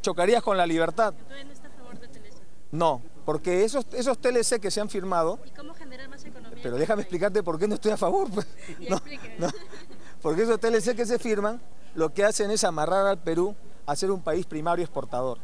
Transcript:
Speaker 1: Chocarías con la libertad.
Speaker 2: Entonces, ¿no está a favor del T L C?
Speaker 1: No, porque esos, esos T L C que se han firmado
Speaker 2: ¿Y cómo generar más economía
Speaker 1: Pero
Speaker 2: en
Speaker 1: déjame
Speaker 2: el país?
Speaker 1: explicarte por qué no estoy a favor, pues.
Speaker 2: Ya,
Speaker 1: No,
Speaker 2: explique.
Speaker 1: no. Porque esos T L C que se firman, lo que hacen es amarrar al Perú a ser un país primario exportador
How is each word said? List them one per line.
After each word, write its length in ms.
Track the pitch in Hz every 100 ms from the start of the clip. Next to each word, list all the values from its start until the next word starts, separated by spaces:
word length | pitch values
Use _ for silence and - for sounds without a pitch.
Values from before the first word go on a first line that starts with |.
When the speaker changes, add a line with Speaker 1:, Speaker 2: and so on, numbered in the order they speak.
Speaker 1:
Chocarías 420 | - 170 185 233
con 140 | 214 190
la 80 | 175
libertad. 480 | 165 165 165 214 -
Speaker 2:
Entonces, 280 | - 277 277
¿no 80 |
está 140 | - 285
a 40 |
favor 280 | - 247 -
del 100 | -
T 100 | -
L 120 | -
C? 60 | - - - -
Speaker 1:
No, 300 | 151 170 127 - - -
porque 380 | 151 185 180
esos, 220 | 214 269 226
esos 240 | - 247 240
T 100 | 247
L 140 | 247
C 160 | 220 240
que 120 | 190
se 100 | 208
han 80 | 208
firmado 500 | 208 190 175 165 226 -
Speaker 2:
¿Y 60 |
cómo 220 | - 294
generar 360 | 339 302 254 269
más 140 | 277 -
economía 340 | - - -
Speaker 1:
Pero 140 | 127 123
Speaker 2:
en 60 |
Speaker 1:
déjame 200 | 156 208
Speaker 2:
el 40 | 196
país? 80 |
Speaker 1:
explicarte 300 | 170 202 202
por 160 | 175 160
qué 80 | 208
no 80 | 208
estoy 160 | 214
a 60 | 208
favor, 320 | 180 392 381
pues. 160 | 202 - - - 160
Speaker 2:
Ya, 100 | 165
Speaker 1:
No, 60 | 190
Speaker 2:
explique. 380 | 294 285 - 220
Speaker 1:
no. 120 | 170 415 - - - - - -
Porque 220 | 156 160
esos 160 | 226 220
T 80 | 226
L 140 | 226
C 140 | 202 226
que 100 | 226
se 140 | 240
firman, 420 | 240 208 208 240 - - - 156
lo 180 | 156
que 100 | 175 202
hacen 260 | 214 202
es 120 | 214
amarrar 420 | 190 160 156 190 196
al 140 | 196
Perú 360 | - 165 185 - - - -
a 100 | 143
ser 160 | 190
un 100 | 190
país 240 | 165 165 175
primario 380 | 156 165 175
exportador 540 | 165 139 143 123 131 117